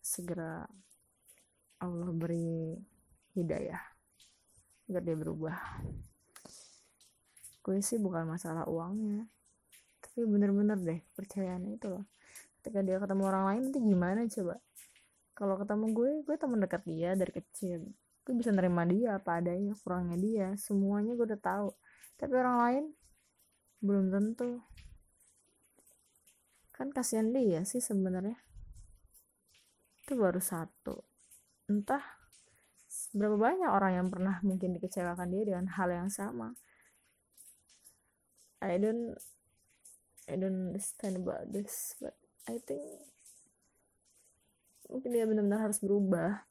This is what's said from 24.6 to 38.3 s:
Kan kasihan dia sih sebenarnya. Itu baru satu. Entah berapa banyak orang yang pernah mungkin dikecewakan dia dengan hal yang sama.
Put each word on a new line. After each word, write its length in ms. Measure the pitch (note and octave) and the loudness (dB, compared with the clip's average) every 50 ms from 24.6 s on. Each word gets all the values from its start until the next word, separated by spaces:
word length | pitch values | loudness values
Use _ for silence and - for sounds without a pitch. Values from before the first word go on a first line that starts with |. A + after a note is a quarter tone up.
| - _ - - - - - - _ _ _ _ _ _ _ _ _ _ _ _ _ _ _ _ _ - _ _ _ _ _ _ _ _ _ _ _ _ _ _ _ _ - | -10 _ -20 -20 -20 -20 -20 -20 _ _ _ _ _ _ _ _ _ _ _ _ _ _ _ _ _ -20 _ _ _ _ _ _ _ _ _ _ _ _ _ _ _ _ -10
Kan 240 | - B3+ C#4 C#4+ | -8 -6 -4 -2
kasihan 320 | C4+ B3 - - A3 A3 A3 | -2 0 0 2 2 2 4
dia 320 | A#3+ C4+ B3+ G#3+ F3 D#3+ F3+ - | 4 4 4 4 4 4 0 -2
sih 160 | - B3 B3 | -2 -4 -2
sebenarnya. 560 | - A3 G3 F#3+ F#3+ F#3 F#3 F#3 G#3 A#3+ - _ _ - - - - - - - - - _ _ _ _ - _ _ _ _ _ _ _ - _ _ _ _ _ _ _ _ - | 0 2 2 2 2 0 0 -2 -4 -6 -8 _ _ -20 -18 -18 -16 -18 -20 -20 -20 -20 _ _ _ _ -20 _ _ _ _ _ _ _ -20 _ _ _ _ _ _ _ _ -6
Itu 80 | - C#4+ | -4 2
baru 240 | B3 G#3+ F#3 F3 F3+ | 4 4 4 4 2
satu. 640 | F#3 - - E3 E3 - _ _ _ - - - - _ _ _ - _ - - _ _ _ _ _ | 0 -2 -2 -4 -6 -6 _ _ _ -8 -8 -8 -10 _ _ _ -20 _ -20 -20 _ _ _ _ _
Entah 360 | _ G#3 G#3 G3+ - B3+ C#4+ - - - _ - _ - - _ _ _ _ _ _ _ _ - _ - - - - | _ 0 0 0 0 -4 -4 -4 -10 -18 _ -20 _ -20 -20 _ _ _ _ _ _ _ _ -20 _ -12 -12 -12 -6
berapa 240 | - G#3 G3+ G#3+ G#3+ | -2 0 2 2 4
banyak 320 | G3+ A3 A#3+ E4+ F#4+ F#4 | 4 4 4 4 2 2
orang 260 | D4+ G3 G3 G3 F#3+ F#3 F3+ | 2 2 4 4 4 2 2
yang 80 | F3+ | 2
pernah 320 | F#3 F#3 F3+ F#3 F#3+ G3 F3 G3+ | 0 0 0 0 0 0 2 2
mungkin 320 | G3+ F#3 F#3+ F#3+ F3+ F3+ E3+ | 0 2 2 0 -2 -2 -2
dikecewakan 560 | - F3+ - - F3 F3 F3 F3+ F3+ F3+ F3+ | -4 -6 -4 -2 -2 -2 -2 -4 -4 -2 -2
dia 80 | G3 G#3+ G#3 | -2 0 0
dengan 160 | F#3+ F3+ F3+ | 0 -2 -2
hal 240 | F#3 E3+ F#3 F#3+ F3+ | -4 -2 0 0 0
yang 160 | F3 F3 F3 | 0 0 -2
sama. 480 | G3 G3+ - G3 G#3 B3 A#3+ A3+ A3+ B3 - - _ _ _ _ - _ _ _ _ _ _ _ _ _ - - - - _ _ _ - _ _ - _ _ _ _ _ _ _ _ | -4 -4 -4 -6 -6 -6 -8 -8 -10 -10 -14 -20 _ _ _ _ -20 _ _ _ _ _ _ _ _ _ -20 -20 -20 -20 _ _ _ -20 _ _ -20 _ _ _ _ _ _ _ _